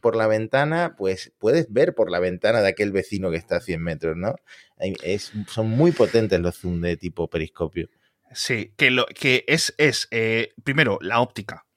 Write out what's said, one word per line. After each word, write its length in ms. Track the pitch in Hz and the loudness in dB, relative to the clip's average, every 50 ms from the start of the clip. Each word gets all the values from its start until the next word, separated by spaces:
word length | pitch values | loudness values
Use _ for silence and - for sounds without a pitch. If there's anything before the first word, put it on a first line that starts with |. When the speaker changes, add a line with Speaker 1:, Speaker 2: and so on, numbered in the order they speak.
Speaker 1:
por 160 | - 120 107 | 0 0 0
la 100 | 113 110 | 2 2
ventana, 680 | 110 110 110 110 110 - 131 143 151 156 165 175 165 - _ | 2 2 2 0 0 0 0 2 2 0 -2 -2 -4 -4 _
pues 340 | 101 95 95 92 - - _ _ | -2 -2 -2 -4 -8 -16 _ _
puedes 340 | - 107 131 165 160 - 107 | 0 2 2 2 2 0 2
ver 220 | 117 147 - - | 2 2 2 2
por 160 | - 113 87 | 0 0 0
la 80 | 87 87 | 0 0
ventana 420 | 90 92 90 87 - 104 113 117 | 0 0 -2 0 0 2 2 4
de 80 | 104 98 | 4 2
aquel 200 | 95 - 104 101 | 2 2 0 0
vecino 400 | 95 98 90 - - 98 92 92 | 0 -2 -2 -2 -6 -4 -4 -2
que 60 | 82 | -2
está 220 | 82 85 _ - 87 | -4 -4 _ -4 -4
a 20 | |
cien 200 | - - 87 80 82 | -2 -4 -6 -4 -4
metros, 340 | 85 85 76 82 82 80 | -6 -6 -4 -4 -4 -4
¿no? 180 | 85 90 104 - - _ _ - - - _ _ _ | -2 -4 -6 -6 -6 _ _ -20 -20 -20 _ _ _
Hay, 160 | - 95 95 - - | -6 -6 -6 -6 -4
es, 280 | 85 95 104 - - - 107 104 - | -4 -4 -4 -6 -8 -10 -10 -10 -8
son 200 | - - 110 110 | -4 -4 -2 0
muy 220 | 110 123 151 175 165 | 2 4 4 4 6
potentes 460 | - 117 - - 117 110 104 95 87 | 4 2 4 4 2 2 4 2 2
los 180 | 85 87 87 - | 0 0 -4 -4
zoom 220 | - 90 90 85 | -6 -4 -4 -2
de 160 | 85 87 87 | -2 -2 -4
tipo 340 | 80 - 90 80 - 85 80 | -4 -6 -10 -6 -4 -6 -4
periscopio. 580 | - 85 78 76 _ - 85 78 - 87 80 - _ _ _ _ _ _ _ _ - | -4 -6 -6 -6 _ -6 -6 -6 -4 -6 -8 -8 _ _ _ _ _ _ _ _ -10
Speaker 2:
Sí, 400 | - - - 131 113 101 - _ | -8 -4 -4 -4 -4 -4 -8 _
que 140 | _ 156 131 | _ 2 4
lo, 160 | 127 127 120 | 4 4 0
que 380 | - - - - 139 127 127 - | -2 -4 -2 0 2 2 2 2
es, 280 | - 143 160 - - - _ | 0 0 0 0 -4 0 _
es, 300 | 151 147 120 - - - | 2 2 2 0 -6 -4
eh, 420 | - 117 113 113 113 113 117 - _ - - | -2 -2 0 0 0 0 -2 -4 _ -10 -6
primero, 340 | - 135 143 160 120 98 - | -4 0 2 2 2 2 -2
la 200 | - 92 113 117 | -2 0 2 2
óptica 440 | 123 123 _ - 101 - - - _ _ _ | 0 0 _ -12 -12 -12 -14 -16 _ _ _